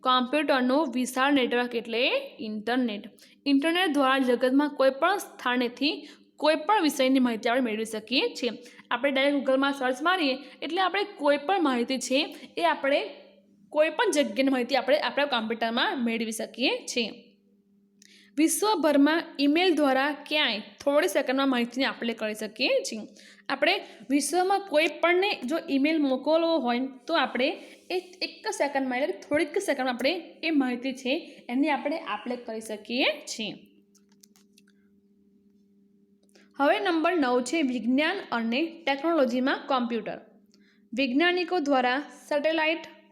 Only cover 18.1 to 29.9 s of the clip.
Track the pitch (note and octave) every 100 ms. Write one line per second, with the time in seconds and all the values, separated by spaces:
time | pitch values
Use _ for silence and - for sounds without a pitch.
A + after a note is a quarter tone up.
18.1 | - _ - D#4 D#4 G#4 G#4+ D#4 C#4+ C#4+
19.1 | D#4+ - - C#4+ D4+ F#4 D4+ C#4+ C4 C#4
20.1 | C#4+ - D4+ C#4+ G#3 G#3+ - - C#4+ F4
21.1 | E4 C#4 C4 C#4 B3 A#3+ B3 C4 G3+ A#3
22.1 | A3+ A3 G#3+ A3 - C4+ C5 - A3+ -
23.1 | - - - _ C#4 D#4 G4 - - G#3
24.1 | C#4 - F4 F#4 G4 - D4 E4 - E4
25.1 | F4+ G4 G4 B3 D#4+ - C4+ C4+ D#4+ C#4
26.1 | C4 C#4 D#4+ E4 E4 A#3+ A#3+ C4+ - -
27.1 | D#4+ C4 A#3+ C4+ G4 - - - F4+ -
28.1 | - D#4 - - - D4 C#4 C4 B3 D4+
29.1 | F#4 - D4 E4+ - G4 C4+ C4